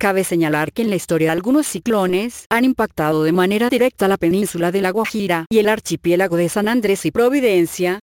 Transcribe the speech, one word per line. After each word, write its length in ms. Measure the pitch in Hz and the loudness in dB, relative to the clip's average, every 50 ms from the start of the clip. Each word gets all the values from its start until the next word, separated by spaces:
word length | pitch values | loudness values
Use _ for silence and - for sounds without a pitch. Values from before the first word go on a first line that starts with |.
Cabe 240 | - 202 190 190 190 | -2 0 0 0 0
señalar 480 | - 180 170 165 156 151 151 156 156 - | 0 2 0 2 2 0 0 -2 -4 -4
que 100 | - 226 | -4 -2
en 80 | 226 | -2
la 60 | 202 | -2
historia 340 | 175 - - 170 160 156 160 | -2 -2 -2 0 0 2 0
algunos 340 | 160 175 185 220 262 302 302 | 0 0 0 0 2 2 0
ciclones 800 | - - 185 - 240 226 208 190 180 180 185 208 240 - - - - | 0 -4 -6 -2 0 0 0 2 0 0 0 -2 -4 -8 -10 -6 -2
han 140 | 220 233 247 | -2 0 2
impactado 580 | 262 254 - 226 208 - - 156 151 156 156 156 | 2 2 0 -2 -4 -2 -2 -2 0 0 0 0
de 80 | 160 | 2
manera 400 | 165 185 180 185 202 214 233 247 | 2 2 2 2 2 0 0 2
directa 380 | 269 240 240 254 - - 202 190 | 2 2 2 0 0 0 0 0
la 80 | 196 | 0
península 560 | 190 - 170 175 196 208 185 - 170 170 175 175 | 0 0 0 0 0 0 -2 -2 -2 -2 -2 0
de 80 | 196 | 0
La 100 | 196 185 | -2 -2
Guajira 560 | 185 214 220 208 - 220 208 190 175 165 160 - | -2 -2 -4 -4 -4 -4 -2 -2 -2 -2 -2 0
y 100 | 220 220 | 2 2
el 100 | 214 202 | 2 2
archipiélago 680 | 220 214 - - 170 - - 170 170 175 190 190 170 | 0 -2 -2 -6 -6 -4 0 0 2 2 2 0 0
de 120 | 170 175 170 | 0 0 0
San 180 | - 214 208 | 0 -2 -2
Andrés 400 | 208 233 254 214 202 196 190 - | 0 0 0 0 0 -2 0 -2
y 60 | 165 147 | -4 0
Providencia, 880 | - 233 247 269 285 262 240 196 180 170 165 - - 180 175 185 208 - | 2 2 2 2 2 2 2 4 2 2 0 -2 -4 -4 -2 -4 -4 -8